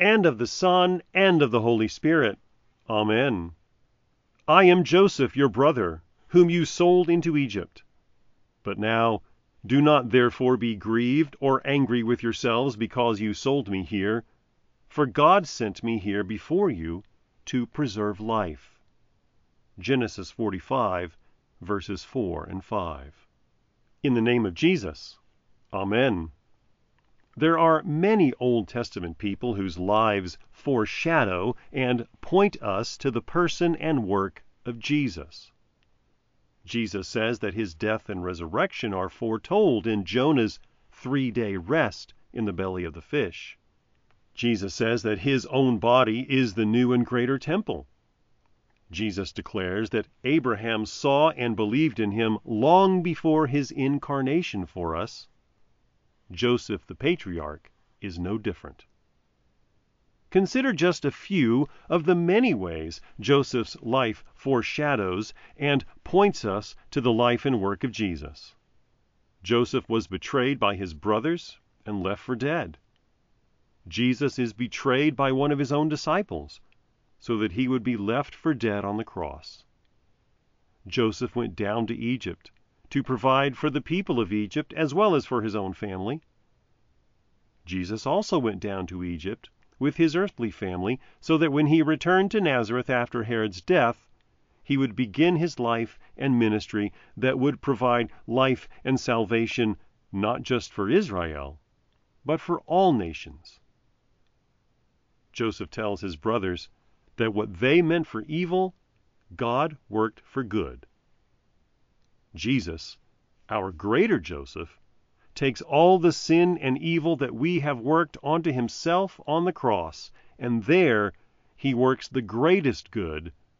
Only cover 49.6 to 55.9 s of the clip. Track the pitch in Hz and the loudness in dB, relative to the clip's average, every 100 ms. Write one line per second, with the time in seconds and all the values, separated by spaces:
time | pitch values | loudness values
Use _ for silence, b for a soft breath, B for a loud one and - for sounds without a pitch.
49.6 | 92 98 110 110 - _ 127 160 123 104 | -4 -2 -2 -4 -4 _ 0 0 0 -2
50.6 | 113 110 107 - 147 139 156 127 120 107 | -2 -4 -4 -2 2 4 4 2 -2 0
51.6 | 107 127 160 113 104 104 113 107 - 107 | 0 2 0 0 -2 0 0 -2 -4 0
52.6 | 135 180 190 185 175 156 165 156 147 143 | 4 6 6 2 0 -2 2 2 2 -2
53.6 | 131 - 135 143 - 139 131 156 175 101 | -4 -2 0 0 -2 -2 0 0 -2 -6
54.6 | 87 92 85 80 110 - - _ _ _ | -8 -6 -4 -4 -6 -10 -20 _ _ _
55.6 | _ _ _ | _ _ _